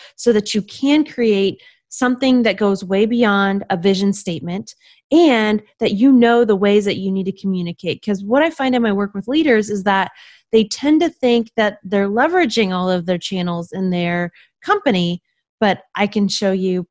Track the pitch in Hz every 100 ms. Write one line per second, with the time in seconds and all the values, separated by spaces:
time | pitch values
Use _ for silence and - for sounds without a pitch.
0 | - - 240 214 208 220 208 - 277 302
1 | 294 - 233 196 196 - _ _ _ -
2 | 254 254 269 254 226 190 208 196 180 190
3 | 220 240 226 202 196 196 - 180 190 190
4 | 196 196 - 165 170 185 220 - _ _
5 | _ 320 330 233 214 208 - - 226 196
6 | 269 262 233 233 233 196 202 208 202 180
7 | 190 190 190 190 196 185 175 170 175 -
8 | - 196 202 262 320 320 262 254 233 202
9 | 202 202 196 294 311 226 214 208 196 190
10 | 185 - - - _ 226 220 - 285 311
11 | 339 - 254 240 226 - 208 202 185 202
12 | 202 214 302 359 311 226 196 185 185 180
13 | 170 175 - 190 175 170 170 185 190 175
14 | 175 175 175 - _ _ - 415 302 190
15 | 170 175 _ _ _ _ 208 - - -
16 | 202 208 202 - 202 190 185 180 180